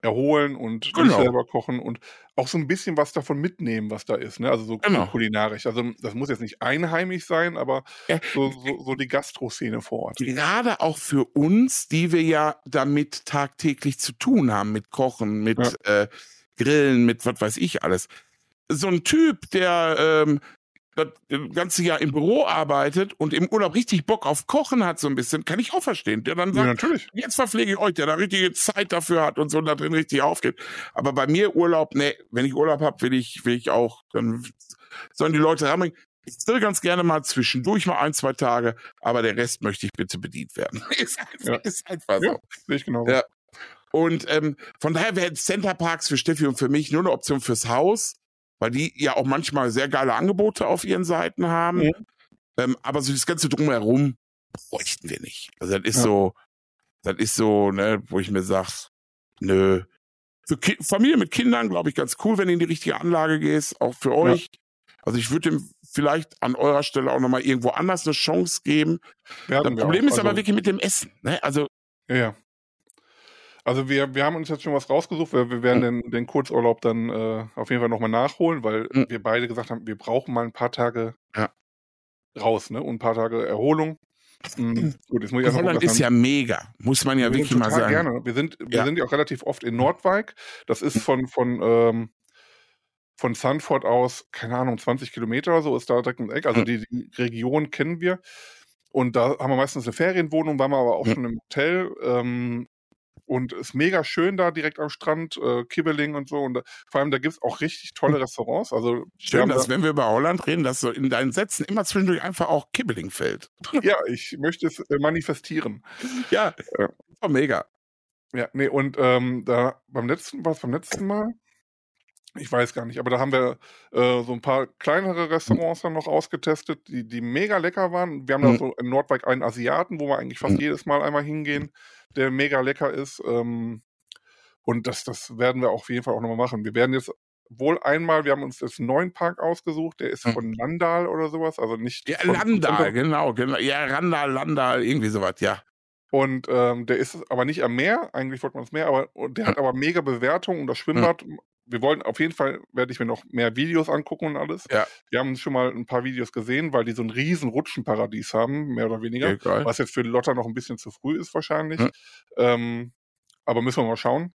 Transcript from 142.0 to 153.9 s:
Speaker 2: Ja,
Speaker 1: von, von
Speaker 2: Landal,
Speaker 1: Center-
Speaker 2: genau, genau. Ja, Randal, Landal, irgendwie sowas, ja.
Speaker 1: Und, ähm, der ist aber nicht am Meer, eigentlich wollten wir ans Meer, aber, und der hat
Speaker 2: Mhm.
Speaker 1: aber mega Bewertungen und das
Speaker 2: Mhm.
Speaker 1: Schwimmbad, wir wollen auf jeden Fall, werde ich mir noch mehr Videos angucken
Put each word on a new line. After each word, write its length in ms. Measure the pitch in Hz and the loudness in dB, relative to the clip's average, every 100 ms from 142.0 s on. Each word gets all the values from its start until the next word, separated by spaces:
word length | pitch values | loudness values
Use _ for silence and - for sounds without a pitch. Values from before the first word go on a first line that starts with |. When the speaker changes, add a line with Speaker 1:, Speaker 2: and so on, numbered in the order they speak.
| - | -8
Speaker 2:
Ja, 120 | - | -2
Speaker 1:
von, 80 | 180 | 0
von 80 | 180 | 2
Speaker 2:
Landal, 420 | 220 220 160 107 | 2 2 2 2
Speaker 1:
Center- 140 | 101 | 2
Speaker 2:
genau, 420 | 113 151 151 151 | 2 0 2 0
genau. 240 | 117 127 131 | 0 -2 0
Ja, 280 | 131 139 143 | 0 -2 -2
Randal, 460 | 139 175 160 143 | -2 0 0 0
Landal, 520 | 131 151 147 127 127 | -2 -2 0 2 2
irgendwie 260 | 117 143 110 | 2 0 0
sowas, 240 | 107 95 - | 0 -2 0
ja. 240 | 98 98 _ _ _ _ _ | -2 -2 _ _ _ _ _
Speaker 1:
Und, 360 | 139 135 131 - | 0 0 -2 -2
ähm, 380 | 127 123 120 117 | 2 2 0 -2
der 120 | 123 | -2
ist 200 | 135 170 - | -2 -6 -6
aber 140 | 127 127 | -2 0
nicht 180 | 156 | 0
am 120 | 123 120 | -2 0
Meer, 380 | 160 240 339 | 0 0 -2
eigentlich 280 | - 131 131 | -6 -8 -6
wollten 120 | 139 135 | -8 -8
wir 40 | |
ans 120 | 120 | -10
Meer, 140 | 151 156 | -4 0
aber, 220 | 135 131 - | 0 0 -6
und 220 | 135 131 | -8 -4
der 80 | 220 | -2
hat 100 | 101 | 0
Speaker 2:
Mhm. 60 | |
Speaker 1:
aber 100 | 135 | 0
mega 280 | 131 147 170 | 0 0 0
Bewertungen 600 | 139 120 127 170 - 175 | -2 -2 0 0 -2 -4
und 60 | 135 | -4
das 100 | 127 | -6
Speaker 2:
Mhm. 40 | |
Speaker 1:
Schwimmbad, 420 | - 143 165 170 - 78 _ _ _ | -2 2 2 2 -8 -18 _ _ _
wir 120 | 120 | -2
wollen 180 | 131 151 | 0 0
auf 180 | - 113 | -2 -2
jeden 140 | 160 | -2
Fall, 280 | 165 135 - - | 0 -2 -2 -8
werde 180 | 127 127 | -4 -4
ich 80 | - | -2
mir 60 | 117 | -4
noch 180 | 113 - | -6 -6
mehr 260 | 123 117 113 | 0 0 0
Videos 340 | 156 165 | 0 0
angucken 360 | 156 | 2